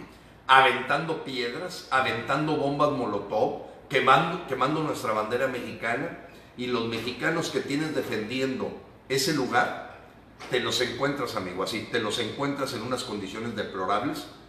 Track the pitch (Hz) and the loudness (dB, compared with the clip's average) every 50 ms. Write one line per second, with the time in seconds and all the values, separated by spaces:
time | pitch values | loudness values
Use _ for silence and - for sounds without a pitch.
0 | - - - - - - - - - - 131 131 131 127 120 120 123 - 143 156 | -12 -16 -18 -20 -20 -20 -20 -10 4 8 8 10 10 8 4 2 0 0 0 0
1 | 165 160 160 - - 143 131 123 120 120 127 156 180 175 - - - - 131 135 | 0 -2 -4 -4 -4 -6 -4 -4 -4 -4 -4 -6 -6 -8 -8 -10 -6 0 2 2
2 | 131 113 113 - - - 139 151 151 156 151 143 139 139 143 143 147 143 131 127 | 2 2 0 0 0 0 0 2 2 2 2 2 2 0 2 4 4 4 4 2
3 | 120 107 101 101 - - 107 107 127 - - - - - - - - - 131 131 | 0 0 -2 -2 -2 0 2 2 2 2 2 -2 -8 -12 -16 -18 -10 0 0 4
4 | - 170 170 160 165 175 175 - - - 135 127 131 139 156 160 156 143 127 - | 6 8 8 8 6 2 -2 -4 -4 -4 0 0 2 2 2 0 0 0 -2 -2
5 | 127 113 107 107 107 110 123 127 135 131 127 117 - 113 101 - 117 113 120 135 | -2 0 0 0 0 0 0 0 0 0 -2 -4 -6 -6 -8 -4 -2 -2 -2 -2
6 | 156 175 - - - - - - - - - 117 123 123 123 113 113 113 113 113 | -2 -4 -6 -10 -14 -18 -20 -20 -20 -18 -10 -6 -4 -2 0 0 0 0 -2 -2
7 | 113 127 - - 151 156 160 127 117 - - - - - 139 147 156 147 - 131 | -4 -4 -4 -2 0 0 0 0 0 0 -2 -2 -2 0 0 0 0 0 0 -2
8 | - 117 113 107 107 104 127 131 135 131 127 - 98 - - - - - - - | -2 0 -2 -2 -2 -2 -2 0 0 0 0 -2 -4 -4 -6 -8 -12 -18 -20 -20
9 | - - 135 135 - 165 156 135 123 110 117 127 - - - - - - - - | -6 -2 0 2 2 2 2 2 0 2 2 2 2 2 -2 -6 -10 -12 -14 -16
10 | - - - - - - - - - - 135 120 117 113 110 - 123 117 113 117 | -18 -20 -20 -20 -20 -20 -18 -16 -6 -2 0 0 0 0 0 0 0 0 0 0
11 | 135 139 143 143 123 110 - 104 92 92 90 92 92 90 113 104 - - - 120 | 0 0 0 -2 -4 -4 -4 -4 -6 -4 -4 -4 -4 -2 -2 -4 -4 -2 -2 -2
12 | 110 104 101 - 113 107 104 - 139 139 139 139 135 120 120 107 110 127 127 120 | 0 0 -2 -2 -2 -4 -4 -2 -2 -2 -2 -2 -4 -4 -4 -6 -4 -4 -4 -4
13 | - - 107 101 95 92 104 110 117 120 104 104 95 - - 95 92 98 101 104 | -4 -6 -6 -6 -6 -6 -8 -6 -6 -6 -6 -6 -6 -6 -4 -4 -2 0 0 0
14 | - 151 160 - - - - - - | 0 -2 -4 -4 -8 -12 -16 -18 -20